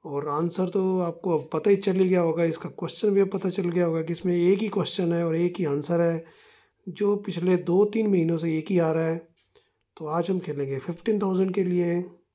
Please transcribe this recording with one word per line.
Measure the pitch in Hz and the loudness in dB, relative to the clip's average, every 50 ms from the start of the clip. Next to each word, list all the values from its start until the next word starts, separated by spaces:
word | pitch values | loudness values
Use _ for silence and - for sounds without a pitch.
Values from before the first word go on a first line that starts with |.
| _ | _
और | 165 143 143 143 151 | -6 -6 -6 -4 -2
आंसर | 143 151 170 170 165 - 185 175 | -2 -2 -2 -2 -2 -2 -4 -2
तो | - 196 190 185 185 185 | 0 0 0 0 0 0
आपको | 180 170 165 - - 190 165 151 | -2 -2 -4 -6 -2 0 0 0
अब | 131 - | -2 -2
पता | - 156 156 208 | -6 0 4 4
ही | 202 | 2
चल | 196 196 202 185 | 4 2 0 2
ही | 185 190 185 | 2 4 4
गया | 185 180 | 4 4
होगा, | 170 165 156 170 170 | 2 2 2 2 0
इसका | 170 156 - - 156 | 0 0 -4 -8 -14
क्वेश्चन | - - 175 156 - - - 208 | -10 -8 -10 -10 -6 -2 0 2
भी | 196 196 | 4 4
अब | 196 196 | 4 2
पता | 202 185 190 185 | 0 -2 -4 -2
चल | 175 - 180 175 | -2 -2 -2 0
गया | 165 180 175 | 2 2 2
होगा | 165 160 165 | 2 0 -2
कि | 160 160 | -2 -4
इसमें | 170 - - 185 175 | -6 -4 -2 0 2
एक | 175 170 180 202 202 | 4 4 4 4 2
ही | 220 208 | 0 -2
क्वेश्चन | - 196 165 - - - 180 170 | -2 -2 -2 -2 -2 -2 0 0
है | 170 170 170 | 0 0 0
और | 165 160 | 0 0
एक | 160 175 175 175 | 0 0 0 0
ही | - 180 | -2 -2
आंसर | 147 143 147 147 160 170 170 | 0 0 -2 -2 0 0 2
है, | 170 170 165 160 165 - - - - - - _ _ _ _ _ _ 190 | 2 2 0 -2 -6 -12 -20 -20 -20 -20 -20 _ _ _ _ _ _ -14
जो | - - 208 202 208 | -6 -2 0 0 0
पिछले | 202 202 202 156 170 170 185 180 | 0 -2 -6 -6 -2 2 2 2
दो | 170 147 165 170 190 214 | 2 2 2 4 4 4
तीन | 208 208 226 220 | 2 2 0 2
महीनों | 208 196 180 165 165 170 160 | 2 2 2 2 2 0 0
से | 165 165 160 156 | -2 -2 -2 -2
एक | 160 - | -2 0
ही | 190 175 | 2 2
आ | 165 160 | 2 2
रहा | 160 160 165 | 2 0 0
है। | 160 165 165 - _ _ _ _ _ _ _ _ _ _ _ _ _ _ | -2 -2 -4 -8 _ _ _ _ _ _ _ _ _ _ _ _ _ _
तो | - 160 | -12 -8
आज | 151 156 170 170 196 | -4 -2 -2 -2 0
हम | 190 185 | -2 -2
खेलेंगे | 180 - 143 139 139 135 135 131 | -2 -6 -6 -4 -4 -4 -4 -6
फिफ्टीन | - - 165 - - - 214 202 | -6 -8 -10 -6 -2 -2 0 0
थाउजेंड | 196 190 185 180 190 190 185 | 0 0 0 0 0 0 0
के | 202 185 | -2 0
लिए। | 180 180 175 175 170 170 175 180 - - _ _ _ | 0 0 0 0 0 0 -2 -4 -6 -14 _ _ _